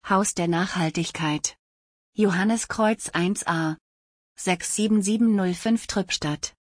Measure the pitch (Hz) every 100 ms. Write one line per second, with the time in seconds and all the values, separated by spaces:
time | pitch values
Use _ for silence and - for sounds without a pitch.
0 | - 190 202 - 170 170 190 185 160 160
1 | 165 - 160 151 - - _ _ _ _
2 | _ - 208 180 202 226 - - 214 226
3 | - 160 175 208 - 165 160 156 _ _
4 | _ _ _ - - 180 - - 208 214
5 | 190 220 226 208 185 175 226 226 - -
6 | 185 - 151 147 - _